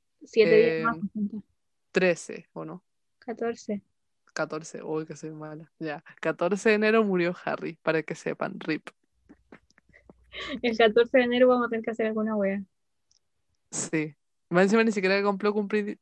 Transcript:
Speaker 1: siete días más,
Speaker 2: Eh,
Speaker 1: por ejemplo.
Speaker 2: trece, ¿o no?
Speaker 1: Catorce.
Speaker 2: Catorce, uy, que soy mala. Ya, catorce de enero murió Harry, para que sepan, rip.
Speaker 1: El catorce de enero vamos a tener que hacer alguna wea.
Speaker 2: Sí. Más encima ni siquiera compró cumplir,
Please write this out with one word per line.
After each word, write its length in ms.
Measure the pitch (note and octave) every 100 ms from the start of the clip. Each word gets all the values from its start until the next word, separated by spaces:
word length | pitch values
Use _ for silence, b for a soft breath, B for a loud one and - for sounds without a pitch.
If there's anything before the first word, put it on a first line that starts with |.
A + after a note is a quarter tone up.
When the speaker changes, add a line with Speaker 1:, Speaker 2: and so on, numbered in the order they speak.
| _ _
Speaker 1:
siete 320 | D4+ - G#3 -
días 260 | - -
más, 120 | - -
Speaker 2:
Eh, 40 |
Speaker 1:
por 100 | G3+
ejemplo. 340 | G#3+ G3+ G#3+ - _ _ _ _
Speaker 2:
trece, 580 | F#3+ F3+ E3 - - -
¿o 120 | E3+ D#3+
no? 180 | F3+ - _ _ _
Speaker 1:
Catorce. 600 | - A3+ A#3 A#3 - G#3 - _ _ _ _
Speaker 2:
Catorce, 500 | - D3+ D#3 D#3+ D#3+
uy, 220 | D3+ D#3 D#3
que 100 | D3+
soy 160 | D#3
mala. 400 | D#3 D#3 D#3 D#3+ -
Ya, 240 | D#3+ D3 b -
catorce 500 | - - F3 G3 A3+
de 60 | G#3
enero 280 | G#3+ A3+
murió 300 | G#3 F#3 F3 F3+ -
Harry, 320 | - D#3 E3
para 200 | - D#3+
que 120 | D#3 D#3+
sepan, 440 | D#3+ - - -
rip. 300 | - D#3 - - _ _ _ - _ - _ _ _ _ - - _ B B C4
Speaker 1:
El 140 | A#3+ A3
catorce 400 | A3+ A3+ A#3 C4+
de 40 |
enero 240 | B3 B3 B3+
vamos 200 | B3 A#3
a 20 |
tener 160 | A3+ A3+
que 60 |
hacer 160 | A3+ A3
alguna 280 | A3 A3 A3
wea. 260 | G3 G3 G3 _ _ _ _ _ _ _ _ _ _
Speaker 2:
Sí. 440 | - - D#3+ D#3 - _ _ -
Más 140 | F3
encima 200 | G3 A3+
ni 80 | A3+
siquiera 300 | G#3 F#3 G3
compró 280 | G3+ G3 G#3
cumplir, 440 | G#3 G3+ G#3 G#3 G#3+